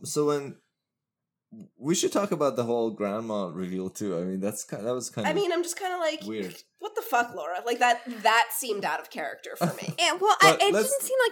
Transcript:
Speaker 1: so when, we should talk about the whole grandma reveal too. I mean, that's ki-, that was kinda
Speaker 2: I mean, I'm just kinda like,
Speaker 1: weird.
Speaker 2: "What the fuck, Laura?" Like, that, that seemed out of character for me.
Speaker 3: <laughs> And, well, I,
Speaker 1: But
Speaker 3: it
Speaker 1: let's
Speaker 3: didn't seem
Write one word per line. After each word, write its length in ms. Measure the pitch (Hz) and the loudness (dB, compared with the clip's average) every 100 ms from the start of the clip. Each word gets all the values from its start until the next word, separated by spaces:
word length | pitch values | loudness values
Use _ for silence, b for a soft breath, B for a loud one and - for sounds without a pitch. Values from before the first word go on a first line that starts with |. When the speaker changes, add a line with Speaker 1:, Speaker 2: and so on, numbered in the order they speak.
| - | -4
Speaker 1:
so 220 | 151 147 | 0 2
when, 280 | 147 139 - _ _ _ _ _ _ _ _ _ 113 - - | 0 -4 -14 _ _ _ _ _ _ _ _ _ -20 -20 -8
we 160 | 135 | -2
should 200 | 196 - | 0 0
talk 180 | - 202 | 0 0
about 240 | 160 143 123 | 0 0 0
the 80 | |
whole 280 | 117 120 113 | 0 0 0
grandma 560 | 101 101 107 113 104 92 | 0 -2 -2 -4 -4 -4
reveal 420 | 82 90 92 92 | -6 -6 -4 -6
too. 280 | - 104 85 | -6 -4 -2
I 40 | |
mean, 180 | 90 95 | -2 -4
that's 240 | 98 - | -4 -6
ki-, 140 | - 123 | -10 -8
that 160 | 110 | -4
was 160 | 123 - | -4 -6
kinda 200 | - 110 | -4 -2
Speaker 2:
I 40 | |
mean, 180 | 339 381 | 0 0
I'm 100 | 339 | 0
just 140 | 339 - | -2 -4
kinda 200 | 370 359 | -6 -2
like, 240 | 320 311 | -2 -4
Speaker 1:
weird. 320 | 202 220 185 - _ - | -6 -6 -6 -10 _ -14
Speaker 2:
"What 160 | - 466 | -8 -6
the 60 | |
fuck, 340 | - 240 240 185 | 0 0 0 -4
Laura?" 260 | 151 180 233 | -8 -6 -2
Like, 140 | 247 | 2
that, 220 | 247 240 254 220 | 4 2 -2 0
that 240 | 214 226 226 - | 4 4 4 -2
seemed 280 | 262 202 175 | -4 -2 -2
out 160 | 156 | -4
of 80 | - | -6
character 480 | - 143 - - - | -8 -8 -10 -12 -4
for 160 | 170 | -2
me. 200 | - - - | -2 -8 0
Speaker 3:
<laughs> 40 | |
And, 220 | 339 349 | 0 2
well, 160 | 403 392 | 4 8
I, 100 | 392 | 8
Speaker 1:
But 80 | - | 8
Speaker 3:
it 120 | 403 | 4
Speaker 1:
let's 160 | 403 523 | 4 2
Speaker 3:
didn't 140 | 554 | 0
seem 140 | - 523 466 | 0 2 4